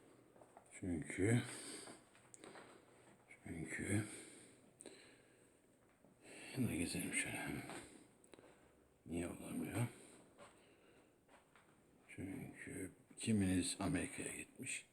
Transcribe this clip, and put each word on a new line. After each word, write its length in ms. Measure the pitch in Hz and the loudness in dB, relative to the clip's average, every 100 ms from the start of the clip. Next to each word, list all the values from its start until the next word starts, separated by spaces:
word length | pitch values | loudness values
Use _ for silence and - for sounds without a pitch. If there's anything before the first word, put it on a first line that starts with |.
| - - - - - - - - | -20 -20 -20 -20 -20 -20 -18 -6
Çünkü, 640 | 92 82 - - 98 117 120 - - - - - - - - - - - - - - - - - - - | 0 0 0 4 6 6 4 -6 -10 -10 -12 -14 -18 -20 -20 -18 -16 -16 -16 -18 -20 -20 -20 -20 -20 -12
çünkü, 600 | 98 85 80 - 95 101 107 - - - - - - - - - - - - - - - - - - - - - - - - - | -8 -4 -4 -2 2 2 2 -4 -12 -16 -20 -20 -20 -18 -16 -16 -18 -20 -20 -20 -20 -20 -20 -20 -20 -20 -20 -20 -16 -14 -6 2
ya 100 | 110 | 2
da 60 | |
gezelim 400 | 82 85 - - | 4 2 2 0
şöyle. 480 | - - - - 76 - - - - - - - - - - - - - - - | 0 0 0 -2 -2 -4 -8 -10 -16 -20 -20 -20 -20 -20 -20 -20 -20 -20 -20 -4
Niye 220 | 85 87 | 0 0
olamıyor? 580 | - - - 82 95 120 - - - - - - - - - - - - - - - - - - - - - - | -2 -4 -2 0 2 0 -2 -16 -20 -20 -20 -20 -20 -20 -20 -20 -20 -20 -20 -20 -20 -20 -20 -20 -20 -20 -20 -14
Çünkü 800 | - 95 - - - - - - - - - | -6 -4 -4 -6 -8 -8 -4 -6 -8 -18 -2
kiminiz 600 | 117 107 92 92 87 - | 4 6 8 6 4 2
Amerika'ya 580 | 95 87 - - - - | 2 2 0 -2 -4 -4
gitmiş, 500 | - - 135 - - | -8 -8 -6 -4 -6